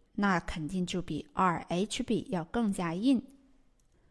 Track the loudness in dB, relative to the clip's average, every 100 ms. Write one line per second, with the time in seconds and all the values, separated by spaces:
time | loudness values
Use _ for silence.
0 | _ 0 2 2 0 -6 -4 -2 -2 -4
1 | -4 -6 -6 0 2 2 -2 -2 -2 -2
2 | 0 -2 0 -4 -2 0 0 0 -2 0
3 | 2 2 0 -16 -20 -20 _ _ _ _
4 | _